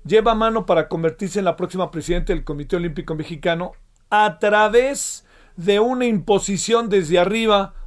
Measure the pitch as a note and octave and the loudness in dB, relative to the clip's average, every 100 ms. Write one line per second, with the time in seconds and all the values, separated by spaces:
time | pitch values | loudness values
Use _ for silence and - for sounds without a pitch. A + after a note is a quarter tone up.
0 | - G#3+ A3 A3 A3+ A3+ F#3 E3+ D#3 E3+ | 0 2 4 2 0 0 0 0 0 -2
1 | E3 D#3+ F#3+ G3+ F#3 E3 F3+ F#3 F3 E3 | -2 -4 -6 -2 -2 -2 -6 -4 -6 -6
2 | D#3 F3 - E3 - C#3+ C#3+ F3+ E3+ D3+ | -2 -2 0 -4 -4 -10 -4 -4 -4 -6
3 | C#3+ D#3 D3+ D#3+ F3 E3 F#3 - _ _ | -8 -8 -8 -4 -2 -2 -6 -12 _ _
4 | _ G#3+ G#3+ G#3 G#3 G#3 G#3+ A#3 C4 C#4+ | _ 2 2 2 2 4 4 4 2 -2
5 | - - _ _ - - F3 G3+ A#3 B3+ | -8 -12 _ _ -20 -6 0 2 2 2
6 | B3 G#3+ F#3 G3+ - G3 - A3+ A#3 G3 | 0 0 2 0 2 -4 0 0 2 0
7 | D#3 F3 F3+ A3+ A3 G3+ G3 - | 2 2 2 2 2 2 0 -8